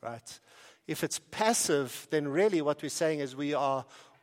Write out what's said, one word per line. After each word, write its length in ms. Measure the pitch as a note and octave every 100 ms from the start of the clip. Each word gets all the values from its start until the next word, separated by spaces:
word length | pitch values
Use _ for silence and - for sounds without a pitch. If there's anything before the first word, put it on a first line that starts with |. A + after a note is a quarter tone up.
right? 380 | A#2 A#2 - - _ - - - -
If 160 | D#3
it's 160 | D#3 - -
passive, 760 | - A3 A#3 - D3 B2+ - -
then 200 | D#3 D3
really 320 | D3+ G#3+ F3
what 200 | D3 D3
we're 80 | D3+
saying 300 | - D#3+ D3+
is 160 | C#3
we 180 | C3 C#3+
are 320 | C#3+ C#3 C3+ - - - _